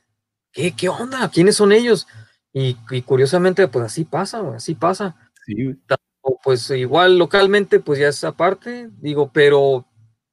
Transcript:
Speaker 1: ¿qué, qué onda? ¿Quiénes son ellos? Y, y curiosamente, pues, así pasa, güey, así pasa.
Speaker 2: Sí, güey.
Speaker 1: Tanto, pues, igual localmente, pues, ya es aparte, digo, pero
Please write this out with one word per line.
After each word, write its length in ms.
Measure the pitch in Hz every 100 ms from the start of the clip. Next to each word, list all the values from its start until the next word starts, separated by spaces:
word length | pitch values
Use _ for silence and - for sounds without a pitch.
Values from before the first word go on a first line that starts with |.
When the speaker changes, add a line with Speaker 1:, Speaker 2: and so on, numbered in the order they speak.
| _ _ _ _ _
Speaker 1:
¿qué, 200 | - 170 113
qué 140 | 180
onda? 400 | 190 247 262 190
¿Quiénes 240 | 165 185 202
son 160 | 202
ellos? 360 | 220 240 190 - - - _ _
Y, 240 | 135 131 123 -
y 120 | 127
curiosamente, 640 | - 131 135 180 185 185 180
pues, 180 | 127 113
así 200 | - 165
pasa, 340 | - 196 233
güey, 160 | 170 117
así 180 | -
pasa. 420 | 160 175 - 202 - _ _ -
Speaker 2:
Sí, 80 | - 131
güey. 100 | 127 -
Speaker 1:
Tanto, 540 | 139 _ _ 135 127
pues, 240 | 135 123 110
igual 480 | 131 127 160 180 180
localmente, 600 | 170 202 196 208 196 196
pues, 200 | - 139
ya 80 | 143
es 160 | 139
aparte, 680 | 160 - 170 190 240 240 233 -
digo, 280 | 147 147 139
pero 540 | 156 143 143 139 131 - _ _ _ _